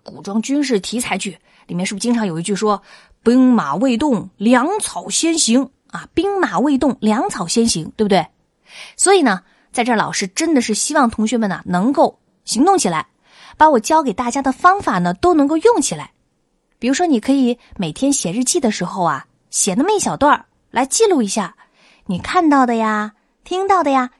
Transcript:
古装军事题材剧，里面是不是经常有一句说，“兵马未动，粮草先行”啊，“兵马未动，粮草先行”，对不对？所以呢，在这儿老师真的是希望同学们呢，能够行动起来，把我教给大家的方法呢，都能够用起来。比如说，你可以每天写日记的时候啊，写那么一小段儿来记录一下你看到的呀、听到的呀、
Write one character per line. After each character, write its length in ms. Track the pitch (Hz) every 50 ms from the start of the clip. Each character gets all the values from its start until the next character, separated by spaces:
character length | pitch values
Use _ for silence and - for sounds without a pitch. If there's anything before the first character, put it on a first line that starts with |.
| -
古 180 | - 165 160
装 180 | 156 196 202 220
军 220 | 214 - 277 294 277
事 160 | 262 233 190
题 200 | - - 208 247
材 180 | - - -
剧， 180 | 202 - 202 - - _ _ _ _ _
里 80 | - 170
面 100 | 175 185
是 120 | - 208
不 40 | 190
是 20 |
经 120 | - 240 240
常 140 | 226 214
有 120 | 185 156 165
一 40 | 170
句 120 | 208 196
说 240 | 180 214 214 202 190 _ - - - - _ _ _ -
，“兵 280 | 226 247 262 254 254 240
马 200 | 202 151 139 143
未 220 | 185 269 269 233
动， 320 | 226 302 302 226 170 185 185 _
粮 300 | - 196 233 254 240 269 339 415 427
草 300 | - - - 233 - -
先 280 | - - 320 330 330
行” 340 | 339 - 220 233 269 262 - _ _ _ _
啊 180 | - - - - -
，“兵 260 | 330 349 403 403 381
马 200 | 330 208 180 180
未 180 | 254 302 277
动， 180 | 254 311 269 - -
粮 280 | 214 214 214 254 359 415
草 180 | - 214 175
先 180 | 165 - 233 233
行”， 260 | 220 - 165 151 - -
对 80 | - 214
不 60 | 196
对？ 180 | 196 175 151 - _ _ _ _ _ _ _ _ - - - - -
所 160 | - - 359 403
以 100 | 359 277
呢， 180 | 226 190 - _ _ _ _ _ _
在 120 | - 254 220
这 80 | 247
儿 40 | 233
老 160 | 202 151 143
师 160 | - - 196
真 260 | 180 - - 330 330 311
的 80 | 247
是 140 | - 226 208
希 180 | - - - 302
望 160 | 302 247 233
同 160 | - - 214
学 100 | 220 247
们 120 | 226 220 190
呢， 120 | 165 - -
能 260 | 185 180 180 202 269 277
够 260 | - 254 - - _ _ _ _ _ -
行 220 | - - 220 302
动 120 | 392 392
起 120 | 330 - 208
来， 180 | 165 156 - _ _ _ _ _ _ - - - -
把 120 | - 302 311
我 100 | 285 220
教 220 | - - 311 320 285
给 100 | 254 185
大 160 | - 240 240
家 120 | - 277
的 100 | 262 262
方 300 | 262 - - 359 392 403
法 180 | - 311 214 180
呢， 140 | 175 175 185
都 200 | - - 359 359
能 140 | 294 277
够 100 | 285 320
用 240 | 320 - 480 466 339
起 140 | - - 170
来。 160 | 147 - - _ _ _ _ _ _ _ _ _ _ _ _ _
比 100 | - 226
如 60 | 247 269
说， 120 | - 359
你 120 | 339 262 214
可 120 | - 262
以 260 | 277 277 254 240 240 - _ - -
每 140 | - 175 156
天 200 | 151 - 269 285
写 200 | 277 - - 170
日 120 | 180 247 254
记 160 | - - 349
的 120 | 269 214
时 120 | - - 175
候 180 | - - 196 175
啊， 220 | 156 139 131 - _ _ _ _ -
写 240 | - - - 202 180
那 100 | 233 311
么 80 | 415
一 80 | 440 381
小 180 | - 214 156
段 160 | - 277 294 247
儿 120 | - - _ _ _ _ _
来 160 | - 233 269
记 200 | 269 - - 453
录 160 | 403 359 262
一 60 | 214
下 280 | 190 - 214 185 165 - _ - _ _ _ _ _ _ _ _
你 140 | - 180 175
看 300 | - - - 370 339 302
到 160 | 294 269 254
的 100 | 240 233
呀、 380 | 226 220 214 214 214 214 214 _ _ _ _ _ _ -
听 240 | - 359 370 392
到 160 | 392 392 349 302
的 80 | 285
呀、 180 | 269 262 247 254 _